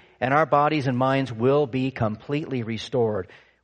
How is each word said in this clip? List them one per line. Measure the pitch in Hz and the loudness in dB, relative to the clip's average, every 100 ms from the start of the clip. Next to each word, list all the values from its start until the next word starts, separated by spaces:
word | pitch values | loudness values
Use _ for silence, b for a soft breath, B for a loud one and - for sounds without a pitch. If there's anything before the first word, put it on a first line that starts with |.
| b b | b b
and | 127 | 0
our | 143 156 | 2 4
bodies | 143 147 156 131 | 4 2 2 0
and | 123 | 0
minds | 131 135 135 | 2 0 -2
will | 110 123 143 143 | 0 2 2 2
be | 131 131 | -2 -4
completely | 127 110 107 - 147 165 131 | -2 -4 -4 -6 -6 -4 -6
restored. | 110 110 - 131 117 101 90 b b b | -6 -8 -4 -2 0 -2 -8 b b b